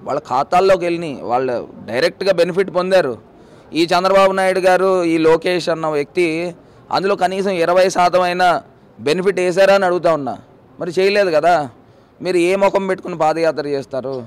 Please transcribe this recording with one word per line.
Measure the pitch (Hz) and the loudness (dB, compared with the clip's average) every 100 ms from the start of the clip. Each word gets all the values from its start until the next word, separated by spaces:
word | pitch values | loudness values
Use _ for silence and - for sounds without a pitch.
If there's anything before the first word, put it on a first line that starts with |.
| - | -6
వాళ్ళ | 139 - | -8 -4
ఖాతాల్లోకి | 127 143 180 190 185 170 | -4 0 2 4 2 2
వెళ్ళినాయి. | 170 170 117 87 | -4 -6 -10 -4
వాళ్ళు | 123 131 117 80 - 101 | -2 -2 -4 -8 -16 -8
డైరెక్ట్గా | 117 170 180 190 180 | -2 -2 -2 -2 0
బెనిఫిట్ | 170 175 190 165 | 0 0 -2 -2
పొందారు. | 180 190 147 107 - - - - - 151 | 2 2 0 -6 -14 -20 -20 -20 -8 -2
ఈ | 170 | 0
చంద్రబాబు | 180 185 196 190 190 | 2 2 4 4 2
నాయుడు | 190 185 185 | 0 2 2
గారు, | 180 190 185 170 | 2 2 0 0
ఈ | 165 160 | 2 2
లోకేష్ | 160 180 180 160 | 2 0 -4 -2
అన్న | 160 160 151 | -4 -2 -4
వ్యక్తి | 143 - 175 160 175 170 - - - 143 | -4 -2 -2 -2 -6 -10 -20 -20 -6 -4
అందులో | 185 202 | -2 -2
కనీసం | 180 190 196 185 | -2 -2 -4 -2
ఇరవై | 165 180 185 170 | 2 2 2 2
శాతం | 180 180 180 | 2 2 0
అయినా | 180 180 160 - - - - 117 | 2 2 0 -4 -20 -20 -8 -4
బెనిఫిట్ | 170 185 180 | 0 0 0
వేశారా | 180 175 196 196 | -2 2 4 4
అని | 185 | 2
అడుగుతా | 175 170 156 | 0 0 0
ఉన్నా. | 131 98 - - _ - | -4 -10 -16 -20 _ -12
మరి | 170 165 | -6 -2
చేయలేదు | 190 202 196 156 | 0 2 2 2
కదా. | 165 170 139 - _ - _ _ | 2 2 -2 -12 _ -20 _ _
మీరు | 170 180 170 | -4 0 0
ఏ | 196 | 2
ముఖం | 196 196 190 | 2 0 -2
పెట్టుకుని | 185 - 175 | -6 -6 -2
పాదయాత్ర | 156 156 160 147 147 139 | -2 0 -2 -2 -4 -6
చేస్తారు? | 131 131 127 135 | -6 -8 -8 -10